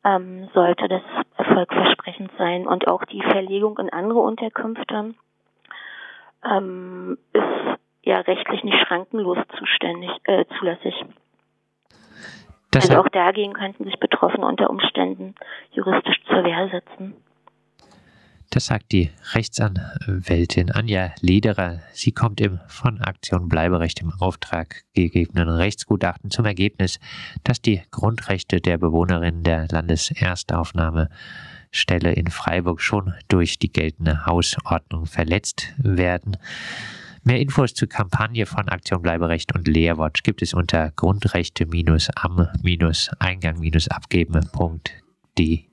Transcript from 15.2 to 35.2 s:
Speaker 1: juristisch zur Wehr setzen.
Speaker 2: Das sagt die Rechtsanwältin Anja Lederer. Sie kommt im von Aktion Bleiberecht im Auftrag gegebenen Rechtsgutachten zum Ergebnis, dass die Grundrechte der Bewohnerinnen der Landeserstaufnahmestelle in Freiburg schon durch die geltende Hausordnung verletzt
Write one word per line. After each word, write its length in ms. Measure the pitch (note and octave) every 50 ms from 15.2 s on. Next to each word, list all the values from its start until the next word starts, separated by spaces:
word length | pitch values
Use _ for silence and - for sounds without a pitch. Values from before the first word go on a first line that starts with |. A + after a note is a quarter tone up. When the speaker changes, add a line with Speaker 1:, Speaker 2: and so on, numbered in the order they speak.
| F#3+ F#3+ - - - - - - - _
Speaker 1:
juristisch 520 | - - D#3 F#3 F#3 E3+ - - - - _
zur 180 | - - G3 F3
Wehr 260 | F3 E3 E3+ F#3+ F#3+
setzen. 460 | F#3+ F3 _ - - - F#3+ F#3+ - _ _ _ _ _ _ - _ _ _ _ _ _ _ _ - - _ _ _ _ _ _ _ _ - _
Speaker 2:
Das 180 | - B2 -
sagt 260 | - B2 G#2+ _ _ -
die 180 | F#2+ E2+ D#2+ - _ - - -
Rechtsanwältin 1400 | A2+ A2+ - - - G#2+ G#2 F#2+ F#2 - - - - - - G2 F#2 F2+ - F2 E2 E2+ - - F#2+ F2+ E2+
Anja 400 | E2+ G2 A2+ A2+ G2+ F#2 F#2 F2 - -
Lederer. 640 | - F2+ F#2 G#2 - A2+ G2+ - F#2 F2 E2+ E2+ - -
Sie 220 | - - - A#2 -
kommt 260 | - - A2+ G2+ -
im 220 | A2 G2+ F#2 E2+ -
von 340 | - - - - B2 A2 F#2+
Aktion 480 | - - F2+ _ - - F#2+ F2 F2+ E2
Bleiberecht 500 | D#2 D#2 E2 F2 F2+ E2 E2+ E2 - -
im 120 | F2 E2 D#2+ F#2+
Auftrag 680 | F#2+ F#2 - - - - - E2 E2 _ - - _ _ _
gegebenen 560 | G2+ F2+ E2 - F2 E2 - - F2 E2+ D#2+
Rechtsgutachten 840 | E2 E2 F2 E2+ - - - _ G#2 F#2 - F2+ F2 - - G2+
zum 140 | - - A2+
Ergebnis, 560 | G#2+ G2 F2+ G2 G#2 _ - F#2+ F2+ - - - - - - - - - - _
dass 180 | - A#2+ -
die 200 | - A#2 G#2 F2 - _
Grundrechte 680 | - - - G#2+ A#2 A2+ - - G2 F#2 - - F#2+ F2
der 160 | - F2+ E2+
Bewohnerinnen 680 | D#2+ F2 E2 D#2+ E2 F2+ F2+ F2+ E2 E2+ E2+ E2+ E2 E2
der 240 | E2+ D#2+ D#2+ D#2+ D#2+
Landeserstaufnahmestelle 2500 | E2+ E2 E2 E2 D#2+ D#2+ - - E3 - - F#2 F2+ - - - E2 F2 D#2+ - - F2 E2 E2 D#2+ D#2+ D#2+ - - - - - - - - - - - - _ - - - - F2+ E2+ - E2+ -
in 140 | - F2+
Freiburg 520 | E2+ - - - E2 E2 F#2 F2 F2+ E2+ -
schon 360 | - - - G2+ F#2+ F#2 F2+ - -
durch 320 | _ G2 F2+ F2 E2+ - _
die 140 | - G2 -
geltende 520 | - D#2+ D#2 - - E2+ D#2+ D#2 D2+ -
Hausordnung 840 | - E2+ F2 F2 - - - - - F2 E2 _ _ - E2+ D#2+
verletzt 680 | D#2+ - -